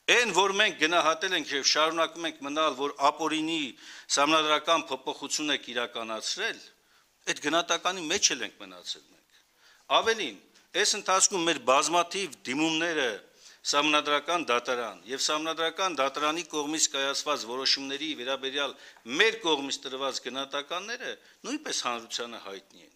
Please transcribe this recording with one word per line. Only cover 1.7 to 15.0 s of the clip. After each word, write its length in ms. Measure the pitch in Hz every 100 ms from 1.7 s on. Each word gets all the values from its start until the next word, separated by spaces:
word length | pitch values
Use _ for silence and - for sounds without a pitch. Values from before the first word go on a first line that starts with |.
շարունակում 540 | 151 156 165 160 160 165
ենք 120 | 151
մնալ, 320 | 139 147 156
որ 200 | 127 143 -
ապօրինի 600 | 139 151 160 156 156 165 139 107 - - -
սահմանադրական 720 | - 143 160 156 151 147 165 -
փոփոխություն 680 | 131 - 143 139 - 151
եք 140 | 135 -
իրականացրել, 880 | 120 120 123 113 110 107 - 220 165 - _ _ _ _ _ -
այդ 160 | 165
գնահատականի 580 | 147 165 170 170 180 190
մեջ 280 | 156 190 -
էլ 80 | 147
ենք 140 | 104 -
մնացել 460 | 98 90 90 - _
մենք։ 320 | _ _ _ _ _ _ _ _
Ավելին, 500 | 139 214 220 160 98 _ _ _
այս 200 | 165 208 220
ընթացքում 500 | - 185 190 196 170
մեր 140 | 151
բազմաթիվ 720 | 117 135 151 175 170 190 185 127
դիմումները 680 | - 131 160 160 170 160 127 98 - _ - -
սահմանադրական 880 | - 147 151 151 147 147 139 170 127
դատարան 480 | 120 120 123 117 92